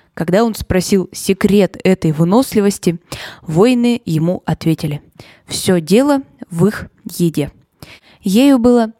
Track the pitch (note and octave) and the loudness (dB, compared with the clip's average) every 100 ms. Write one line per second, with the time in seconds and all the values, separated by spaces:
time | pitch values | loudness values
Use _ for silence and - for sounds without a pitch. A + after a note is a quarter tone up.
0 | _ - E3+ F#3 A#3 G#3 - F3+ - G3 | _ -8 -2 0 0 -2 -4 -2 0 -2
1 | F3+ - - F#3+ G3 G3+ F3+ - F#3 F#3 | -2 -6 -6 0 2 2 2 0 -2 0
2 | E3 D3+ E3+ A3 C4+ G#3+ G3+ G3 - E3+ | 0 0 2 2 0 0 0 -2 -4 -4
3 | - - - - - D#3+ A#3 B3 A#3+ A#3 | -8 -16 -16 -16 -4 2 2 2 0 -2
4 | - D#3 E3 F3+ - D#3+ E3 D#3 D#3 D3 | -2 -2 -2 -2 -4 -4 -2 -2 -4 -8
5 | - - - _ - - - F3+ D#3+ G#3 | -12 -20 -20 _ -12 -6 -2 -2 2 2
6 | C#4 C#4 C4+ _ - E3 F#3+ - - _ | 4 0 -4 _ -12 -2 -2 -2 -10 _
7 | - - F3 D3+ C#3+ - _ _ - - | -14 -4 -2 -2 -6 -10 _ _ -20 -20
8 | _ _ G3+ G3+ C#4 C4+ A#3+ A#3+ A3+ - | _ _ -2 2 4 4 4 2 0 -6